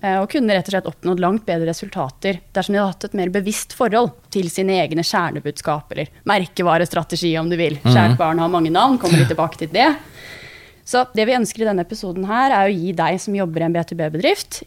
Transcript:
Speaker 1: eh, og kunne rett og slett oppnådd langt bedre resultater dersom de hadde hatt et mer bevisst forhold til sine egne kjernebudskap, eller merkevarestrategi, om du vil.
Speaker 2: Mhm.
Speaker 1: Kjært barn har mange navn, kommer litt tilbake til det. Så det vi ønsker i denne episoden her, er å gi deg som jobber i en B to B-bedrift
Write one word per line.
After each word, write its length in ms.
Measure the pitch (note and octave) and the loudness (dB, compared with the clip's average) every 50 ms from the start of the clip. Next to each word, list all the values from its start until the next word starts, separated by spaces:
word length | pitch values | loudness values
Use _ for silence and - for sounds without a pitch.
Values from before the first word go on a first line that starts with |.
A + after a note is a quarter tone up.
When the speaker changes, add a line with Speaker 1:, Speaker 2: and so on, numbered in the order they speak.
Speaker 1:
eh, 140 | - G3 F#3+ F#3+ | -2 0 0 0
og 100 | G3 G#3+ | 0 0
kunne 220 | - D4+ A#3+ G#3+ | 0 0 2 2
rett 160 | G3+ F#3 - - | 2 0 0 0
og 60 | G3 | -2
slett 160 | F#3+ F#3 E3+ | -4 -4 -4
oppnådd 300 | - - - F3 F#3 F3+ | -8 -6 -2 -2 0 2
langt 260 | F3 F3 F#3+ A3+ - | 2 2 0 0 -2
bedre 220 | - E3+ E3 E3 E3 | -2 -2 -2 -2 -2
resultater 720 | E3 - A3 G3 - F#3 C#3+ C3+ - - - G3 G3 E3+ - - | -4 -6 -8 -8 -6 -6 -6 -6 -6 -6 -4 -4 -4 -4 -8 -6
dersom 220 | - G3 F#3 - G3+ | -4 -4 -2 0 0
de 40 | G3+ | 0
hadde 120 | G3+ G3 | 0 -2
hatt 120 | F3 - - | -2 -6 -8
et 100 | G3+ - | -6 -4
mer 160 | G3 F3+ F3+ | -4 -2 -2
bevisst 420 | F3+ G#3 F#3 G#3 G#3+ - - - | -2 -2 -2 -2 -4 -6 -8 -8
forhold 380 | - - B3 A3 G3+ A3+ A#3+ D3 - - _ _ | -4 -2 0 2 2 2 0 0 -2 -8 _ _
til 200 | - G3+ F#3+ E3+ | -4 -4 -4 -4
sine 260 | - - F#3+ F#3+ F#3+ F#3 | -2 -2 0 0 2 0
egne 240 | D#3+ C#3 D#3 E3 E3+ | 0 0 -2 -2 -2
kjernebudskap, 840 | - - G3 F3 D3+ - D3 - D3 D3 - - E3 D3 D3+ - - | 0 0 0 0 -2 -4 -6 -6 -8 -8 -6 -4 -4 -4 -4 -6 -8
eller 160 | - - D3+ - - - - | -8 -8 -8 -8 -10 -8 -2
merkevarestrategi, 1120 | - - G3+ F#3 - - - F3+ F3 E3 E3 F3 - - F3 D#3+ - - D#3+ F3 E3+ D#3+ D#3+ | 0 0 0 0 -2 -2 0 2 2 4 2 2 0 -2 -4 -4 -4 -4 -4 -2 0 0 0
om 100 | D#3+ E3+ | -2 -2
du 80 | F3 | 0
vil. 220 | E3 - D3 D3+ C#3+ - | 0 0 -2 -2 0 2
Speaker 2:
Mhm. 100 | A#2+ B2 | 4 6
Speaker 1:
Kjært 220 | A#2+ - A2 B2 B2 | 6 6 6 4 2
barn 200 | E3+ D#3 D#3+ E3+ | 2 2 2 2
har 100 | E3 E3+ | 2 2
mange 220 | F3+ F3 D#3+ D#3+ | 2 2 2 2
navn, 280 | E3 F#3 A3+ C4+ C4 A#3+ | 4 4 4 4 4 2
kommer 200 | - F3 E3+ D3+ | 2 4 4 4
litt 100 | C#3 A2+ | 4 4
tilbake 280 | D#3+ D#3 D#3+ D#3+ - - | 2 0 -2 -2 -4 -6
til 100 | E3 D#3 | -6 -2
det. 280 | E3+ G3+ B3+ D#4 C#4+ - - - - - - - - - - - - - - - - _ _ - | 2 4 4 4 4 0 -6 -16 -20 -20 -20 -20 -20 -20 -20 -20 -20 -20 -20 -20 -20 _ _ -2
Så 140 | - B3 B3+ - - | 0 0 0 0 0
det 80 | G#3+ G#3+ A3 | 0 2 2
vi 80 | B3+ | 2
ønsker 260 | B3+ A3 - - A3 | 2 0 -2 -2 -2
i 40 | A3+ A3 | -2 0
denne 160 | G3+ F#3 E3+ | 0 0 -2
episoden 400 | - A3 - - F#3 E3+ F#3+ F#3 | -4 -6 -8 -8 -6 -6 -4 -4
her, 240 | G3 A3 A#3+ C4+ C4+ | -2 0 2 2 2
er 160 | B3+ G3 G3 | 4 4 4
å 60 | G3 G3+ | 2 2
gi 180 | F3 E3 F#3 | 0 -2 -2
deg 280 | F3 E3+ E3 D#3+ F3 F3 | -2 0 0 0 0 -2
som 140 | - A3 G3+ | -2 -2 -2
jobber 240 | G3 F#3+ E3+ D#3+ D#3+ | -2 -2 -2 -2 -2
i 20 | E3 | 0
en 80 | E3 | 0
B 100 | E3+ E3+ E3 | 0 -2 -2
to 80 | - F#3 | -4 -4
B-bedrift 680 | E3+ D#3+ D#3 D#3+ D#3+ G#3+ D4+ G4+ - - - - - - | -4 -4 -4 -2 0 0 0 0 0 -4 -8 -14 -14 -8